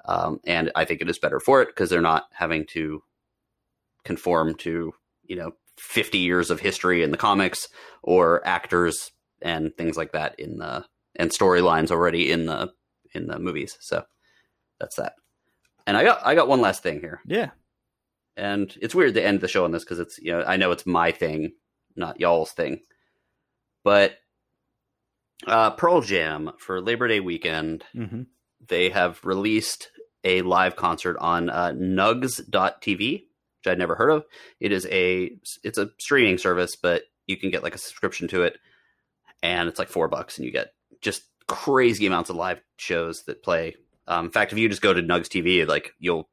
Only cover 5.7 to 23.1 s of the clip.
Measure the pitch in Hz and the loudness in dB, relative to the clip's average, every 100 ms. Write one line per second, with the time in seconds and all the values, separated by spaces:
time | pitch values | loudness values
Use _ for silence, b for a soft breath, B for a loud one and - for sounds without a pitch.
5.7 | - - - - 98 90 90 85 82 101 | -20 -6 -4 -2 0 2 2 2 0 -2
6.7 | - 92 87 78 73 110 98 92 - - | 0 0 2 2 0 2 2 0 -2 -12
7.7 | B B B - 90 85 85 - 87 - | B B B 2 4 6 4 2 -2 0
8.7 | 87 87 73 - _ _ _ 85 80 78 | 2 2 0 -10 _ _ _ -6 -4 -4
9.7 | - 85 80 80 78 76 - 73 78 82 | -4 -6 -4 -4 -4 -6 -8 -12 -10 -8
10.7 | 62 - _ _ - 85 - 98 90 90 | -10 -12 _ _ -4 -4 2 4 6 6
11.7 | 82 80 85 87 85 71 85 82 78 90 | 4 2 2 2 2 2 0 0 -4 -6
12.7 | - _ _ _ 85 80 78 87 76 - | -10 _ _ _ -10 -8 -6 -6 -6 -8
13.7 | - - 82 - _ _ _ _ _ _ | -14 -6 -6 -6 _ _ _ _ _ _
14.7 | _ - - 50 - _ _ _ _ _ | _ -12 -8 -8 -10 _ _ _ _ _
15.7 | _ - 101 185 - - 160 131 131 110 | _ -2 2 4 4 4 4 4 4 4
16.7 | 95 90 76 82 80 - 190 226 - _ | 0 -4 -6 -10 -14 -4 -4 -4 -10 _
17.7 | _ _ _ _ _ _ - 101 101 98 | _ _ _ _ _ _ -10 -4 -4 -4
18.7 | - 117 175 147 110 98 101 90 98 87 | -6 -2 2 4 4 2 2 0 0 0
19.7 | 82 - 87 85 - 82 85 - 92 92 | -2 -6 -8 -8 -8 -4 -2 0 2 2
20.7 | 85 - 85 85 - 82 78 78 - _ | 0 0 2 2 0 -4 -4 -8 -10 _
21.7 | _ _ - 85 - 87 85 80 - 76 | _ _ -10 -10 -2 2 2 0 -4 -6
22.7 | 67 _ _ _ | -6 _ _ _